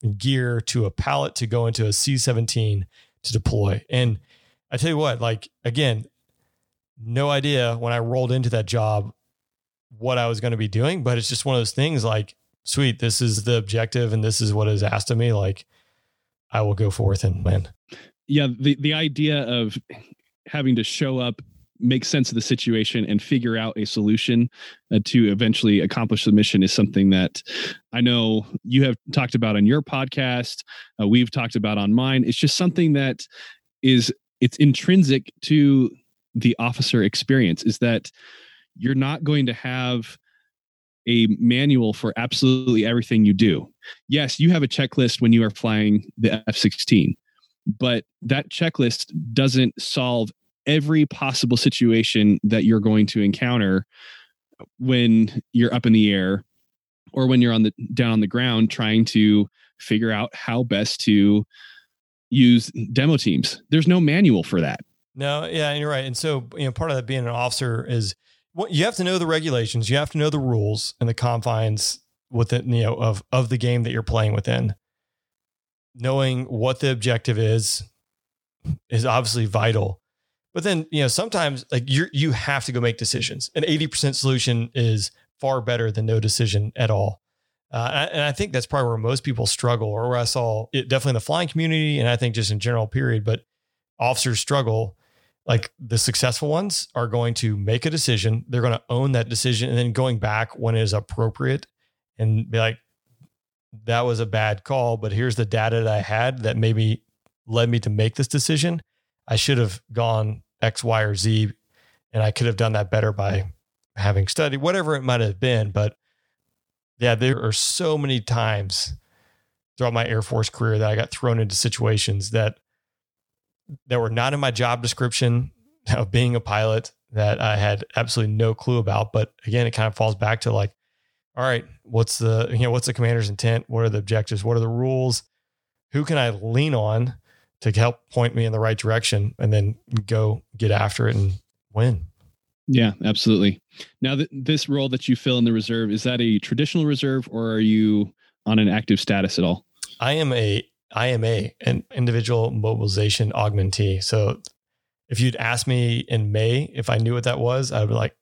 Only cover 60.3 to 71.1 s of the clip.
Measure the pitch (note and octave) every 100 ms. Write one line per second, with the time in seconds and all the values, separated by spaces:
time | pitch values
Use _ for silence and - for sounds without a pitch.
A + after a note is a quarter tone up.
60.3 | - - A#2 B2 G2+ G#2+ - - G#2 G2+
61.3 | G#2 - - - - _ _ _ _ _
62.3 | B2 B2 A#2+ - - A2 B2+ D3 C#3+ G#2+
63.3 | C#2 - - _ D#3 D3+ F3+ D3+ E3+ F#3
64.3 | G2+ - F2+ D2 - - _ _ C3 C#3+
65.3 | D3 E3 D#3+ D3 D3 D3 C3+ C3+ A#2 D#3
66.3 | C#3 A#2+ - C3+ - E3 C3 A#2+ C3+ A#2+
67.3 | A#2+ B2 - B2+ A2+ - A#2+ G2+ - _
68.3 | _ _ E3+ G#3+ D#3 G#3 G#3 F3+ F#3 E3
69.3 | D#3+ D#3 B2 A2 A#2+ A2 C#3+ D3 D#3 D3+
70.3 | D3+ C3 A2+ G#2 G#2+ - - A#2